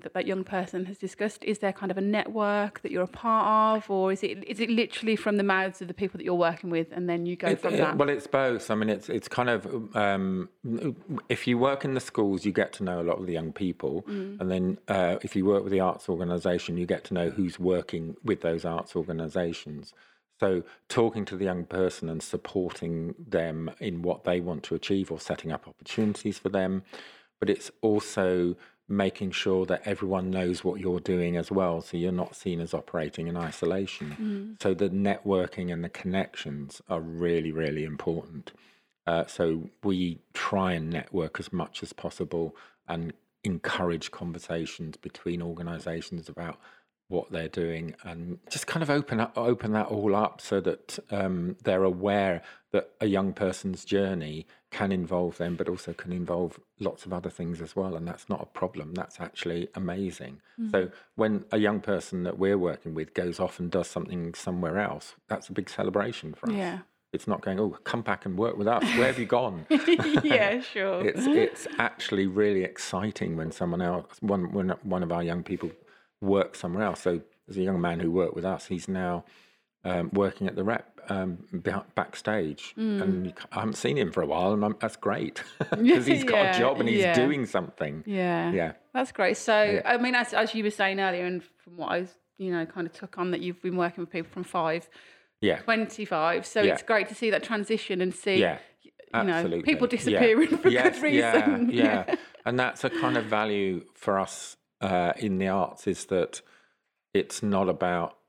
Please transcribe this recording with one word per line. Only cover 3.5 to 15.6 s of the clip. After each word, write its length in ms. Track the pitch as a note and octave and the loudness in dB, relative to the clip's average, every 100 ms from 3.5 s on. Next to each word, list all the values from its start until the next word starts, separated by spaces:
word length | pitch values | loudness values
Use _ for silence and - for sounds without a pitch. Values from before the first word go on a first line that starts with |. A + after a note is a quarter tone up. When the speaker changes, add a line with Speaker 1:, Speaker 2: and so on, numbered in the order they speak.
| A3 A3 A3 | 6 6 2
Speaker 1:
of, 120 | G#3+ | 2
or 220 | G3 F#3+ | 2 2
is 100 | G3 | 2
it, 220 | G3+ G3 - | -2 -4 -6
is 120 | A3 | -2
it 100 | A#3 | 2
literally 460 | A3+ A3 - A3+ G#3+ | 2 2 0 0 0
from 220 | G#3+ G#3 | 2 2
the 60 | |
mouths 380 | G3 F#3+ F#3+ - | 4 2 0 -4
of 60 | F3+ | -12
the 60 | - | -4
people 240 | F#3+ F3 | -4 -4
that 40 | |
you're 120 | - F3 | 0 4
working 340 | E3 D#3+ F3 | 2 2 -2
with 220 | E3 E3 | -2 -2
and 180 | F3 F3 | -4 -2
then 160 | E3+ F3 | 0 -2
you 100 | F3 | 0
go 120 | F3 | 0
Speaker 2:
It, 120 | - | 2
Speaker 1:
from 140 | F3+ | 2
Speaker 2:
it, 40 | - | 2
Speaker 1:
that? 200 | D#3 D3+ | 4 4
Speaker 2:
well, 100 | C#3+ | 2
it's 180 | C#3+ - | 0 0
both. 420 | C3+ C3 A#2 - | 2 2 0 0
I 60 | G#2+ | 0
mean, 140 | G#2+ | 2
it's, 200 | G2+ - | 0 -2
it's 180 | A#2 - | -6 -2
kind 220 | - B2 | 0 2
of, 460 | A2 - A#2 G#2 A2 | 2 -2 -8 -4 2
um, 540 | G2+ G2 F#2+ F#2 F2+ _ B2 A2+ D3 - - B2+ - | 2 4 2 0 -4 _ -4 -2 -2 -4 -8 -8 -2
if 180 | A#2 B2+ | 0 2
you 100 | A#2+ | 4
work 260 | C3+ C#3 | 4 2
in 120 | C#3+ C3 | -2 -2
the 40 | |
schools, 460 | - - G2+ F#2+ G#2 | -2 2 2 2 0
you 60 | |
get 220 | G2 F#2+ | 0 0
to 100 | - | -2
know 180 | F#2 F2 | -4 0
a 20 | |
lot 140 | E2+ - | 0 0
of 80 | F2+ | -2
the 80 | |
young 180 | E2 D#2+ | -4 -4
people. 520 | - F#2 - C2 E2 - | -2 -4 -2 -4 -4 -4
Speaker 1:
Mm. 320 | G3+ G2 G2+ | -6 -6 -4
Speaker 2:
And 120 | F#2+ | -2
then, 260 | F#2 F#2 G2+ - | 0 0 -2 -2
uh, 300 | G2 F2 F#2+ | 2 2 0
if 120 | - G2 | -2 2
you 100 | F#2+ | 4
work 180 | G2 | 4